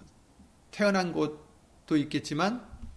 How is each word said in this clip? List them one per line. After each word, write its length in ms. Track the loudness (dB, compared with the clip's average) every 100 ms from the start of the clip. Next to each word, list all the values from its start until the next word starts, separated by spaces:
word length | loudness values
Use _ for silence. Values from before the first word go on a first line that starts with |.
| -20 -20 _ -20 -20 -20 _
태어난 420 | 0 2 4 2
곳도 840 | 0 -2 -2 -16 -20 _ -20 0 0
있겠지만 680 | 2 -4 -4 -2 0 -2 -8 -16 -16